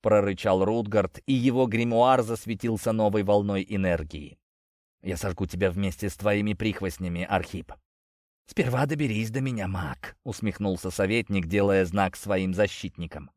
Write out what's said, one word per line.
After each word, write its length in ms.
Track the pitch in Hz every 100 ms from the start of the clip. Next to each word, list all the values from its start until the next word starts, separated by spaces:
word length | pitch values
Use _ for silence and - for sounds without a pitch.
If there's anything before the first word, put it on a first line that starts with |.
прорычал 640 | 110 104 101 92 104 95 95
Рутгард, 540 | 117 104 104 92 - -
и 60 |
его 320 | 135 127 123 127
гримуар 560 | 113 120 113 123 131
засветился 680 | 113 113 - 107 120 110 -
новой 320 | 110 107 104
волной 420 | 98 104 101 98 -
энергии. 720 | 101 95 82 78 73 71 - _ _ _ _ _ _
«Я 160 | - 90
сожгу 280 | 98 87 92
тебя 240 | 90 98
вместе 400 | 90 98 - 101
с 60 | -
твоими 380 | 104 104 104
прихвостнями, 720 | 104 110 98 95 - 92 87
Архип». 480 | 90 113 104 92 - - _ _ _ _ _ _ _
«Сперва 360 | - 127 127 143
доберись 440 | 151 143 107 110
до 100 | 110
меня, 280 | 131 117 95
маг», 500 | 95 80 64 - -
усмехнулся 680 | - 107 110 - 101 92 92
советник, 540 | - 98 117 107 98 82
делая 400 | 101 101 98 90
знак 300 | 98 92 -
своим 380 | 104 95 95
защитникам. 760 | 92 104 - 92 - 85 78 71